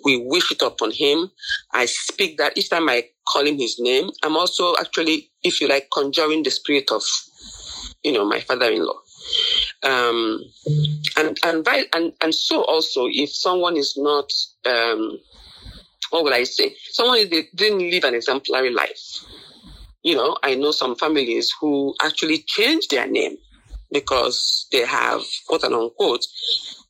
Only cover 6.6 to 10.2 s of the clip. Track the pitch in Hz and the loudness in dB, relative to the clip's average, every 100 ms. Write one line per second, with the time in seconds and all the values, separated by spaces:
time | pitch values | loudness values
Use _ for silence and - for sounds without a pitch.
6.6 | - 143 - 107 - - - - - - | 0 0 2 -2 -2 -4 -8 -16 -18 -16
7.6 | - - - - - 123 104 117 120 127 | -14 -12 -12 -4 0 0 2 0 -2 0
8.6 | 123 95 82 - - - - - - - | 2 2 0 -4 -12 -16 -4 0 2 0
9.6 | - - 135 131 120 117 | -2 -2 0 2 2 2